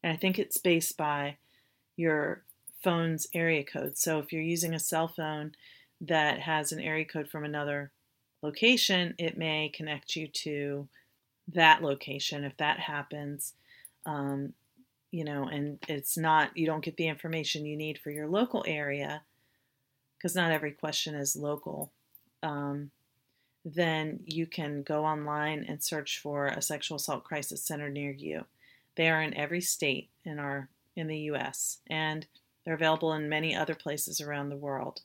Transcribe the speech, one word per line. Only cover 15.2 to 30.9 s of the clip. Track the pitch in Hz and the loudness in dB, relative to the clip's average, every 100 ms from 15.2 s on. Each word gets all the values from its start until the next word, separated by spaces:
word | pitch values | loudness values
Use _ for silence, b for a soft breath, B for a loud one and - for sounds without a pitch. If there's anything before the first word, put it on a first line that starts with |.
know, | 151 143 135 | -2 -2 -2
and | 143 147 143 - | -2 -4 -4 -6
it's | 147 - - | -4 -2 0
not, | 160 156 147 - | 6 6 4 2
you | 160 | 0
don't | 156 | 0
get | 160 - | -4 -2
the | 160 | -2
information | 151 165 160 151 156 151 | -2 -4 -4 -2 -4 -4
you | 151 | -4
need | 151 143 | -6 -6
for | 151 | -8
your | 147 151 | -6 0
local | 190 240 - - | 2 2 0 -2
area, | 151 143 143 143 151 _ _ _ _ _ _ _ _ _ _ | -2 -2 -2 -4 -6 _ _ _ _ _ _ _ _ _ _
'cause | 175 180 | -2 2
not | 170 | 4
every | 156 151 | 4 0
question | 147 156 147 - 147 | -4 -4 -2 -2 -2
is | 139 151 | -2 0
local. | 147 147 - 147 - _ _ - _ _ | -2 -2 -4 -8 -10 _ _ -20 _ _
Um, | 156 143 143 143 143 _ _ _ _ _ _ _ | -4 -2 -4 -4 -8 _ _ _ _ _ _ _
then | 165 151 165 160 156 - - | -6 2 2 4 0 -4 -6
you | 156 160 | -4 -2
can | - 151 147 | -2 -4 -4
go | 139 151 156 | 0 2 2
online | 151 147 151 151 151 | 0 -2 -2 -2 -2
and | - 147 | -6 -4
search | - 156 143 - | -2 -4 -4 -6
for | 147 143 139 | -4 -2 -2
a | - | -2
sexual | - 147 - 151 | -4 -4 -4 -4
assault | - 143 | -2 -4
crisis | - 151 139 - | -4 -6 -4 -6
center | - 151 147 | -4 -4 -4
near | 143 143 | -4 -6
you. | 139 78 78 - b b b b - | -6 -6 -6 -8 b b b b 2
They | 165 | 4
are | 160 | 4
in | 156 | 2
every | - 147 175 | -2 -2 -2
state | 180 - 151 131 - _ 165 | -2 0 0 0 -6 _ -8
in | 147 | -6
our, | 143 139 135 _ _ | -4 -4 -6 _ _